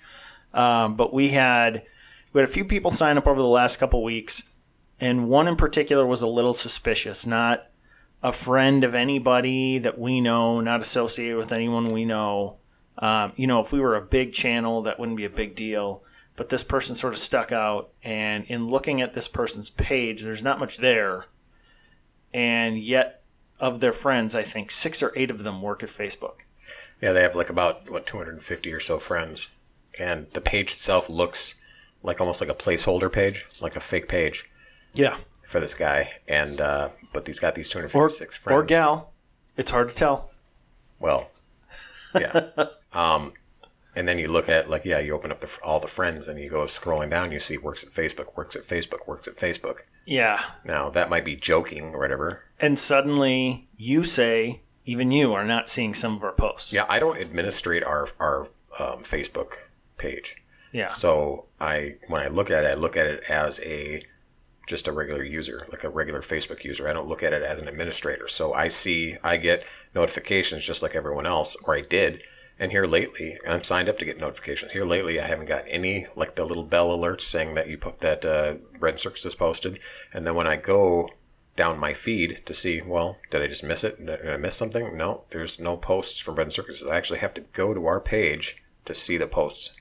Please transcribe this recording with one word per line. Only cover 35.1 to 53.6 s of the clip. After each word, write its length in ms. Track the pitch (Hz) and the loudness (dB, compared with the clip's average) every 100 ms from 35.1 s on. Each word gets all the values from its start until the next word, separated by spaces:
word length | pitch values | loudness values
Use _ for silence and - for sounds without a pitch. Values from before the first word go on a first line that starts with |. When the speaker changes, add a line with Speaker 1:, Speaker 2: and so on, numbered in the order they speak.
| - - _ - | 2 -10 _ -4
Speaker 2:
for 120 | 87 | -2
this 140 | 73 | -2
guy. 380 | - 78 71 71 - - | 0 2 2 0 -6 -2
And, 340 | 73 73 71 | 0 0 -2
uh, 280 | 73 71 71 - - | 0 0 -2 -8 -10
but 120 | 76 - | -10 -8
he's 120 | 73 | -2
got 160 | 82 - | -2 -2
these 140 | - | -6
two 100 | 92 | -8
hundred 100 | 87 | 0
fifty-six 460 | 143 156 151 - - | 4 4 2 -8 -10
Speaker 1:
Or, 40 | |
Speaker 2:
friends. 140 | - 139 | 2 4
Speaker 1:
or 60 | |
gal. 500 | 156 165 156 156 - - _ _ _ - | 6 4 6 2 -2 -20 _ _ _ -6
It's 160 | 117 | 0
hard 180 | 123 120 | 2 0
to 60 | - | 2
tell. 360 | 151 135 - - _ _ _ _ _ _ | 2 2 -4 -16 _ _ _ _ _ _
Speaker 2:
Well, 320 | 82 65 - _ _ _ _ - - - - 185 | 0 0 -2 _ _ _ _ -14 -12 -12 -2 0
yeah. 340 | 185 165 160 - | 2 0 0 -2
Speaker 1:
<laughs> 100 | 143 - _ | -4 -4 _
Speaker 2:
Um, 400 | 87 85 78 71 - _ _ - _ _ 87 | 0 2 2 -2 -12 _ _ -20 _ _ -4
and 120 | 90 | -2
then 100 | 87 | -2
you 100 | 78 | 2
look 220 | 82 78 | 0 4
at, 220 | 80 78 | 2 2
like, 120 | 80 | -2
yeah, 140 | 92 76 | 0 -2
you 160 | 73 | 0
open 160 | 76 80 | -4 -6
up 80 | - | -8
the, 180 | 76 - | -10 -10
all 180 | 78 78 | -2 -2
the 80 | 73 | -2
friends 400 | - 87 80 76 | -2 -2 -2 -10
and 120 | 73 | -12
you 100 | 71 | -6
go 140 | 76 73 | -4 -4
scrolling 460 | - 87 78 76 | -4 -2 -2 0
down, 200 | 85 90 | -2 -2
you 80 | 73 | -4
see 200 | - 73 | -6 -6
works 240 | 76 67 | -8 -8
at 80 | - | -8
Facebook, 440 | - 80 - - - | -4 -4 -4 -10 -10
works 200 | 82 - | -10 -12
at 80 | |
Facebook, 420 | - 87 - - - | -6 -4 -4 -8 -10
works 200 | 76 - | -12 -12
at 80 | - | -6
Facebook. 460 | 90 82 - - - _ - | -4 -4 -6 -10 -14 _ -2
Speaker 1:
Yeah. 360 | 135 113 101 - - 82 | 2 2 2 -4 -10 -4
Speaker 2:
Now, 240 | 76 71 | -2 0
that 220 | 82 85 | 0 2
might 140 | 85 82 | 0 -2
be 100 | 73 | -6
joking 580 | - 80 82 73 78 | 2 2 2 -6 -10
or 60 | 76 | -4
whatever. 440 | 67 67 82 - - _ | -2 -2 -4 -8 -14 _
Speaker 1:
And 200 | 151 139 | 2 4
suddenly 880 | - 139 143 143 135 131 131 127 | 4 4 4 2 4 2 0 -4